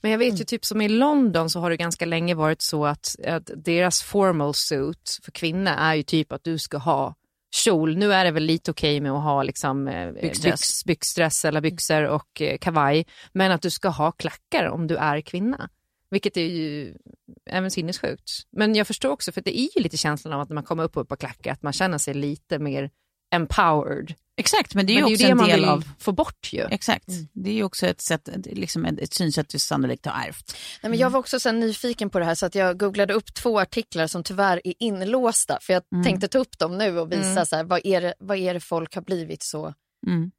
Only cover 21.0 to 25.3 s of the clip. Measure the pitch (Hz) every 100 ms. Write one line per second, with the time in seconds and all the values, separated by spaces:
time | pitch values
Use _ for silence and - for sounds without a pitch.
21 | 123 139 131 - - - 143 139 185 165
22 | - 143 143 151 _ 156 147 135 139 _
23 | _ _ _ 175 160 - 175 151 - 143
24 | - 160 _ - - 427 - 196 196 240
25 | 277 220 254